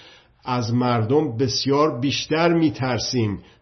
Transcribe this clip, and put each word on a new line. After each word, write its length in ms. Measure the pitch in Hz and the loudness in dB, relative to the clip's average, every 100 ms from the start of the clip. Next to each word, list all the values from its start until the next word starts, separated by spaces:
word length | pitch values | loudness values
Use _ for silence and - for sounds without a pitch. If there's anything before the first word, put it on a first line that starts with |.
| - - _ _ | -20 -20 _ _
از 300 | - 123 107 | -6 -4 -2
مردم 640 | 120 123 120 110 143 151 113 | 0 2 2 2 2 0 0
بسیار 640 | 131 - 131 139 156 127 | -2 -2 0 2 2 0
بیشتر 520 | 135 - - 156 170 | -2 -4 -2 0 2
می‌ترسیم 840 | 170 156 151 131 117 - 127 107 92 - _ | 4 2 0 -2 -2 -2 -2 -2 -4 -10 _